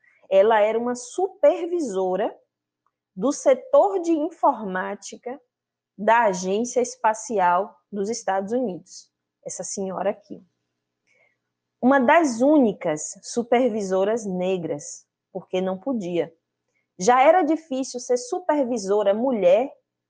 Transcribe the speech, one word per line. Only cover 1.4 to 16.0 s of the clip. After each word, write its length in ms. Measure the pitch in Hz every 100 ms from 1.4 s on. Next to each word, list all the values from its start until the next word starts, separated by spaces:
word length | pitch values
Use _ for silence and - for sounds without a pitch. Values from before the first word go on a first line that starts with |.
| 294 359 339 349 262 190 185 185 262 - _ _ _ _ _ _ _
do 160 | 185 240
setor 720 | 294 302 254 - 285 392 392
de 120 | 339
informática 1300 | 320 320 - 320 220 202 185 196 208 - 220 240 277 _ _ _ _ _ -
da 260 | 214 233
Agência 580 | 220 180 185 202 240 247
Espacial 1000 | 240 - 220 220 - 208 180 175 208 - _
dos 160 | 208 202
Estados 440 | 233 - 190 196
Unidos, 600 | 240 233 170 - - - _ _ _
essa 180 | 175 -
senhora 480 | 180 - 190 175 185
aqui. 320 | 208 _ - _ _ _ _ _ _ _ _ _ _ _ _ _ _
Uma 200 | 247 277
das 400 | 240 330 302 226
únicas 800 | 269 311 233 - 170 151 - -
supervisoras 1040 | - 240 233 240 262 214 196 185 196 233
negras, 800 | 208 180 185 190 160 147 - - _ _ _
porque 300 | 185 - 185
não 180 | 185 190
podia. 560 | 269 240